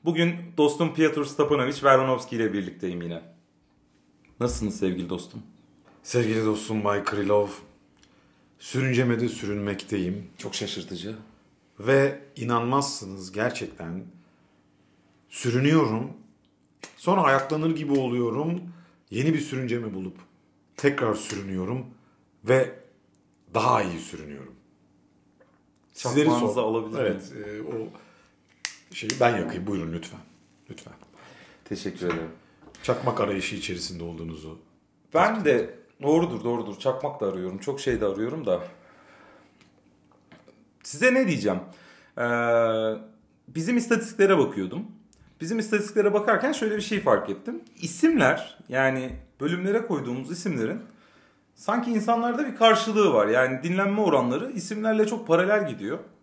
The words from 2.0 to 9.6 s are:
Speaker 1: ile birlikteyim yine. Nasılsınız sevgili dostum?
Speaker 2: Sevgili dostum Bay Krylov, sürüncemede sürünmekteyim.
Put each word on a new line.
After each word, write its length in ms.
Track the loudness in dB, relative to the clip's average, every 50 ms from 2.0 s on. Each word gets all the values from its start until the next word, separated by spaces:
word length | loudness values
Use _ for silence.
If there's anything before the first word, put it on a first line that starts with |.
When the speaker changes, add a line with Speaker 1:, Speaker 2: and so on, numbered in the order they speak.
| 6 4 0 -2 -2 -6 -2
Speaker 1:
ile 160 | 0 0 0
birlikteyim 500 | 0 -2 -4 -4 -8 -6 -6 -6 -6 -6
yine. 200 | -8 -8 -10 -10 -12 -16 -20 _ _ _ _ _ _ _ _ _ _ _ _ _ _ _ _ _ _ _ _ _
Nasılsınız 380 | -2 -2 -2 -2 -4 -4 -2 -2
sevgili 300 | -2 -2 -2 -2 -6 -6
dostum? 340 | -6 -8 -8 -12 -16 -18 -18 -18 _ _ _ _ _ _ _ _ _ _
Speaker 2:
Sevgili 420 | _ -2 0 0 0 2 0 0 0
dostum 400 | 0 0 -2 -2 -4 -4 0 0
Bay 200 | 0 0 0 -2
Krylov, 440 | -2 -4 -2 0 2 2 2 2 0 -6 -14 -18 -20 _ _ _ _ _ _ _ _ _ _ _ _ _ _ _ _ _ _
sürüncemede 680 | -14 -6 -4 -2 0 2 2 2 4 2 2 2 0 -2
sürünmekteyim. 1000 | -4 -6 -6 -6 -4 -4